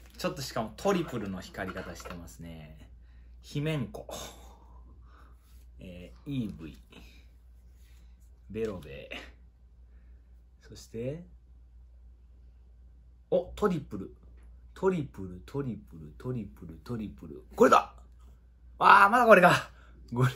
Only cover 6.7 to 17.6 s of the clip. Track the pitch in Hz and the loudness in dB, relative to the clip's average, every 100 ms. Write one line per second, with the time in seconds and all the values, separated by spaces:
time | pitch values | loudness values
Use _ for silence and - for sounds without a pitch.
6.7 | - - - - - - - - - - | -18 -20 -20 -20 -20 -20 -20 -20 -20 -20
7.7 | - - - - - - - - 202 220 | -20 -20 -20 -20 -20 -20 -20 -12 -6 -6
8.7 | 196 143 69 - - - - - - - | -6 -12 -16 -16 -16 -18 -20 -20 -20 -20
9.7 | - - - - - - - - - - | -20 -20 -20 -20 -20 -20 -20 -20 -20 -20
10.7 | 110 - 113 127 160 180 - - - - | -20 -14 -10 -8 -10 -14 -20 -20 -20 -20
11.7 | - - - - - - - - - - | -20 -20 -20 -20 -20 -20 -20 -20 -20 -20
12.7 | - - - - - - - - - 208 | -20 -20 -20 -20 -20 -2 -2 -2 -2 -2
13.7 | 170 135 98 92 - - - - - - | -2 -6 -12 -14 -16 -20 -20 -20 -20 -20
14.7 | - 190 180 135 - 95 90 - 139 135 | -4 -2 -2 -6 -12 -14 -14 -12 -10 -8
15.7 | 107 - 82 76 - 123 123 101 - 85 | -10 -14 -20 -20 -14 -10 -10 -10 -14 -18
16.7 | 80 - 117 101 - 82 69 - - | -18 -12 -10 -10 -12 -16 -16 -8 4